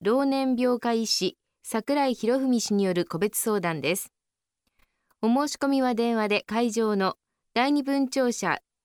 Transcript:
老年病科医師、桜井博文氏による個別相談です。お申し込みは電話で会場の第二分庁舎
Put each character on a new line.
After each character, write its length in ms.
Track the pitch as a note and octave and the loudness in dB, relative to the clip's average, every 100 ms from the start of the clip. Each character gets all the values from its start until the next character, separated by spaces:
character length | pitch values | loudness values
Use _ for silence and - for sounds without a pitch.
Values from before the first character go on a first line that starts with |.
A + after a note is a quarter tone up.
老 220 | G3 B3+ | 0 2
年 320 | C#4 C4+ C4 A#3+ | 2 0 0 2
病 240 | B3 A#3+ | 2 0
科 140 | A#3+ | 0
医 120 | A3+ A3 | -2 0
師、 320 | - F#3 - _ _ | -2 -2 -6 _ _
桜 460 | - A3 A#3 D4 C4+ | -8 -6 0 0 0
井 60 | |
博 260 | A#3 A3 C4 | 0 0 0
文 220 | C4 A#3+ | 2 0
氏 120 | - | 0
に 120 | G3+ F#3+ | 0 2
よ 80 | |
る 100 | F3 | 0
個 140 | E3+ E3 | -2 -2
別 200 | G#3 - | -2 -2
相 220 | A3+ G#3 | -2 -2
談 220 | E3+ D#3+ | -2 -2
で 160 | C#3+ F#3 | -2 -4
す。 160 | - _ _ _ _ _ _ _ _ _ _ _ | -6 _ _ _ _ _ _ _ _ _ _ _
お 60 | A3 | 0
申 220 | B3+ D4 | 2 0
し 60 | - | -2
込 120 | C#4 | 0
み 140 | C4+ | 2
は 120 | B3+ | 2
電 220 | A3+ A#3 A3+ | 0 0 0
話 140 | G#3 | 0
で 160 | G#3 - | 0 0
会 240 | A3 A#3+ | -2 0
場 240 | G#3+ A3 G3+ | 0 0 0
の 220 | F#3+ - _ _ _ | 0 -4 _ _ _
第 200 | A3+ C4+ | -2 0
二 100 | D4 | 0
分 240 | C4+ C#4 C4 | 0 0 0
庁 240 | C4+ B3 | 0 -2
舎 280 | A3+ F3+ D3 - _ | -2 -2 -4 -6 _